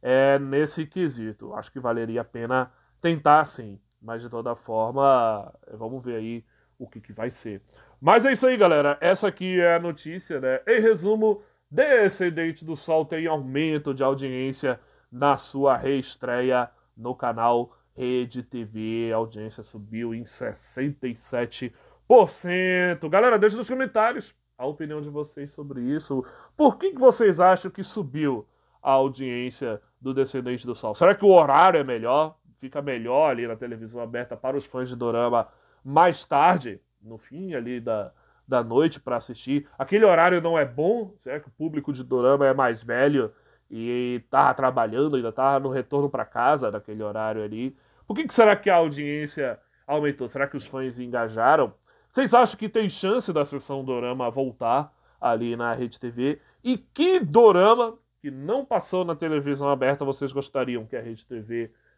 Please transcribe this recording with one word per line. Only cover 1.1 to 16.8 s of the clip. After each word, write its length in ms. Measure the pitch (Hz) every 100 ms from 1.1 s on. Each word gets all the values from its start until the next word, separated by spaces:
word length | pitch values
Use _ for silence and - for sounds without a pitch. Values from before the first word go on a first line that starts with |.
| 120 107 107 110
Acho 180 | 104 -
que 100 | 139
valeria 420 | 120 117 113 117
a 20 |
pena 480 | 113 120 117 131 127 _ _ _
tentar, 440 | 170 165 151 151
sim. 340 | 151 - 110 98 _ _
Mas, 220 | 107 117
de 80 | 120
toda 240 | 117 117
forma, 1000 | 117 - 110 110 135 139 131 113 107 101 - -
vamos 280 | 110 113 131
ver 140 | 123 113
aí 280 | 110 117 _ _ _ _
o 80 | 120
que 140 | 113
que 120 | -
vai 180 | 107 120
ser. 320 | - 117 98 _ _ _ _
Mas 280 | 143 226 254
é 60 |
isso 140 | 247 254
aí, 100 | 247
galera. 400 | 190 156 147 143
Essa 280 | 170 185 202
aqui 300 | - 185 180
é 180 | 175 170
a 40 |
notícia, 580 | 170 151 151 180 - 151
né? 220 | 131 131 -
Em 120 | 233
resumo, 640 | 220 214 185 220 220 208 - _ _
Descendente 960 | 147 294 254 196 196 180 160 165 160 160
do 100 | 151
Sol 300 | - 160 151
tem 200 | 160 165
aumento 680 | 156 131 135 160 151 147
de 100 | 135
audiência 760 | 135 139 135 127 131 135 139 120 _ _ _
na 260 | 120 143 135
sua 360 | - 139 139
reestreia 960 | 120 135 139 127 - 123 123 127 123 120 _